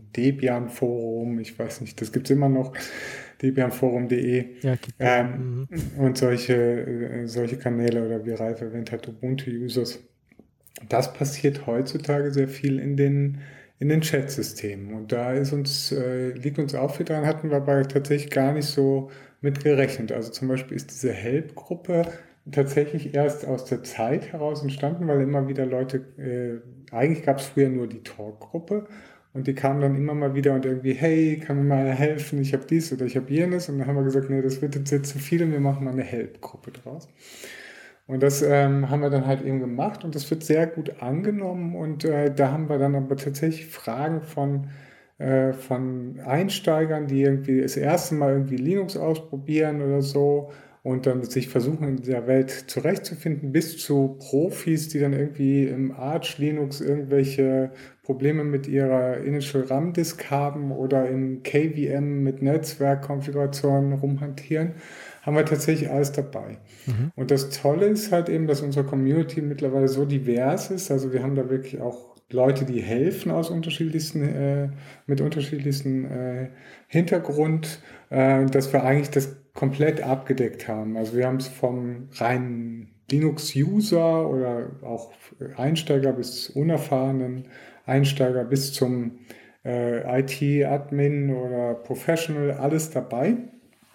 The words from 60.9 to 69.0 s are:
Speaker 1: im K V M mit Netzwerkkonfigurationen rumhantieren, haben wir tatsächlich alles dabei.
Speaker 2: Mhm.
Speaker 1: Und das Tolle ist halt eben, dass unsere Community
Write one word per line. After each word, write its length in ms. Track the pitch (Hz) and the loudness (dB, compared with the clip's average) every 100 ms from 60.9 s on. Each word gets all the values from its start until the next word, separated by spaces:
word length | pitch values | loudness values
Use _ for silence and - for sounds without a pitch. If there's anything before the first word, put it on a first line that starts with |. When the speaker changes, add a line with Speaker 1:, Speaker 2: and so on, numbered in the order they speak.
| 135 127 | 2 2
Speaker 1:
im 360 | 131 131 131 | 0 -2 -4
K 260 | - 143 160 | 0 2 2
V 80 | 147 143 | 0 0
M 300 | 139 143 143 | 0 0 0
mit 180 | 135 135 | 0 2
Netzwerkkonfigurationen 1500 | 139 156 - - 139 139 - 139 143 143 143 - 139 139 139 | 2 2 0 0 2 2 0 -4 -2 -2 -2 0 2 4 4
rumhantieren, 840 | 139 143 139 143 139 - 156 170 - - - - - | 2 0 0 -4 -8 -4 -2 -2 -6 -14 -18 -20 -10
haben 160 | 151 151 | 0 2
wir 80 | |
tatsächlich 460 | 151 147 - 147 127 | 4 2 2 0 2
alles 220 | 139 139 | 0 0
dabei. 440 | - 135 104 104 107 - - 135 | -2 -4 -6 -10 -14 -18 -12 -4
Speaker 2:
Mhm. 260 | 110 151 | -2 -2
Speaker 1:
Und 160 | - 127 | -2 2
das 200 | 139 - | 2 0
Tolle 340 | - 143 156 | -2 2 4
ist 260 | 202 214 - | 4 2 2
halt 200 | 175 165 | 0 2
eben, 160 | 160 156 | 0 0
dass 160 | 143 | 0
unsere 240 | 147 139 139 | 0 0 0
Community 560 | 135 | 2